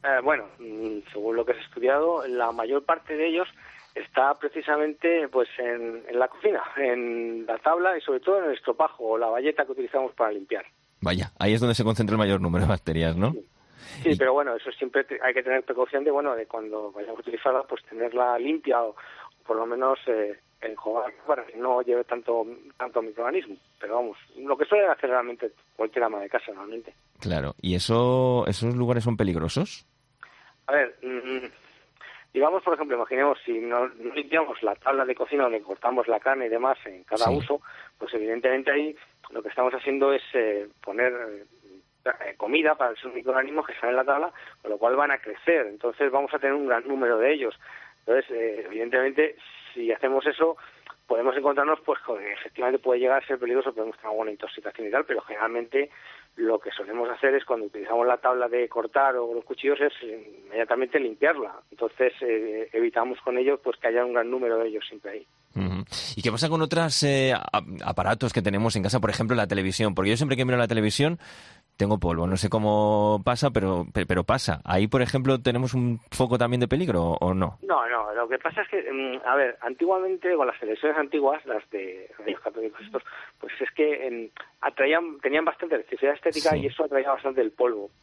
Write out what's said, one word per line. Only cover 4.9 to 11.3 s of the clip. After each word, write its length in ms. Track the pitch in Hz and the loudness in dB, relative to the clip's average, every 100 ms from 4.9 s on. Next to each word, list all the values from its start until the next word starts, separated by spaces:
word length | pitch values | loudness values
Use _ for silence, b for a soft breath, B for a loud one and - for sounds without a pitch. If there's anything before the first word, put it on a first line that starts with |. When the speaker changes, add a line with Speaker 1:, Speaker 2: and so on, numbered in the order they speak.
| 147 170 170 143 | 0 2 2 2
Speaker 1:
pues, 200 | 127 120 - | 0 0 -2
en, 440 | 123 120 117 113 113 | -4 -4 -6 -8 -4
en 100 | 120 | 0
la 100 | 127 | 0
cocina, 340 | - 214 175 - - | 0 0 0 -4 -2
en 680 | 135 123 120 117 117 117 113 | 0 0 -2 -4 -6 -8 -6
la 120 | 113 | -2
tabla 400 | 151 170 180 180 | 2 2 2 0
y 20 | |
sobre 200 | - 131 | -2 -2
todo 180 | 180 196 | 2 2
en 60 | |
el 80 | 170 123 | 2 -2
estropajo 480 | - 117 156 - | -2 0 0 0
o 140 | 113 113 | -2 0
la 80 | 117 | 0
bayeta 400 | 117 139 151 135 | 0 0 0 -4
que 60 | |
utilizamos 400 | 131 120 135 131 | -4 -2 -2 -2
para 180 | - 113 | 0 -2
limpiar. 340 | 104 95 104 92 _ _ _ | -2 -6 -6 -8 _ _ _
Speaker 2:
Vaya, 320 | 80 90 - | -2 -2 -4